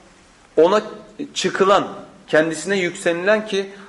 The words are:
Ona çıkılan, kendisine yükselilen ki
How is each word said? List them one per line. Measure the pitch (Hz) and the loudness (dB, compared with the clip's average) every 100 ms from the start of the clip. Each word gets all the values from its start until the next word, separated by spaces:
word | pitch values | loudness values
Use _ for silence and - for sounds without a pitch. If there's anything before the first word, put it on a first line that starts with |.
| - _ _ _ _ - | -20 _ _ _ _ 4
Ona | 170 214 208 - - - - | 4 4 -2 -16 -20 -14 -12
çıkılan, | - 180 - 190 190 127 - - - - | -6 -4 0 4 4 2 -10 -18 -20 0
kendisine | 151 165 156 185 196 | 0 0 -4 -4 -2
yükselilen | 175 - 175 170 190 214 214 | -2 -4 -4 -2 0 0 0
ki | 196 196 - | -6 -6 -14